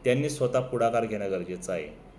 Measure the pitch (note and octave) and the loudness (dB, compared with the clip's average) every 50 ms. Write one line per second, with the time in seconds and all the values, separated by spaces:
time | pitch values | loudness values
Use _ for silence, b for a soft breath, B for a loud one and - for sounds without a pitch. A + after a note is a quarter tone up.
0 | B B2 B2+ C#3 C#3+ D3 C#3 - C3 A#2+ - B2+ B2+ - C3 A#2 A#2 A2+ A#2 A#2 | B 2 4 4 2 0 0 0 0 2 2 0 0 0 0 2 2 2 2 2
1 | A2+ G#2+ G#2+ G2+ G2+ G2 F#2+ F2+ F2 F2+ F2+ F2 - - F2+ E2 D2+ D2+ - - | 0 0 -2 -2 -2 -2 -2 -2 -4 -4 -8 -6 -4 -4 -4 -4 -4 -8 -12 -16
2 | - - - | -20 -20 -20